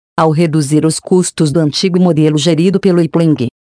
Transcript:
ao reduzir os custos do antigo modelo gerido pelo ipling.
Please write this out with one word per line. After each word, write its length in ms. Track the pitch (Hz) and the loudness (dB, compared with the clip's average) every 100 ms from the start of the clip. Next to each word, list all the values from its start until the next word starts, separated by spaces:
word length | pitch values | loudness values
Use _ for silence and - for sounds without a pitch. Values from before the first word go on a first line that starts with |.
| _ | _
ao 160 | - 160 | -2 0
reduzir 540 | 151 170 156 139 151 | 0 0 0 0 0
os 160 | 156 - | 0 -2
custos 500 | - 185 175 - 156 | -2 0 0 -2 -2
do 100 | 165 | 0
antigo 380 | 151 - 190 180 | -2 -2 -2 0
modelo 380 | 180 156 156 151 | 2 2 0 0
gerido 420 | 156 156 185 190 | 0 0 0 0
pelo 220 | 196 175 | 0 0
ipling. 460 | 165 165 165 147 117 - _ | 0 0 0 0 -4 -8 _